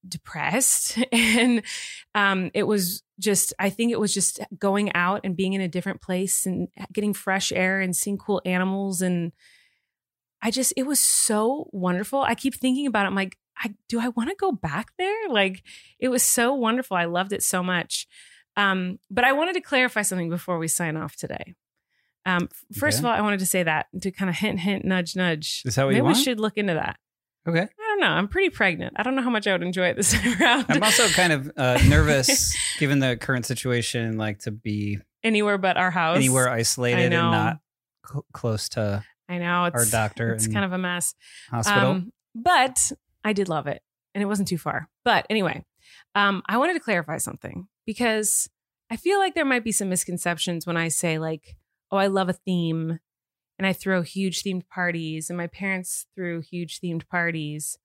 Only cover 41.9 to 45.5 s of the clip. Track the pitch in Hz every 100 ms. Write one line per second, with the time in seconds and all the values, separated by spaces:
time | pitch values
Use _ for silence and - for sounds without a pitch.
41.9 | 190 185 - _ 226 254 349 262 262 -
42.9 | - _ _ 214 202 190 156 147 - _
43.9 | _ _ 196 202 202 196 175 - - -
44.9 | _ - 202 - 214 180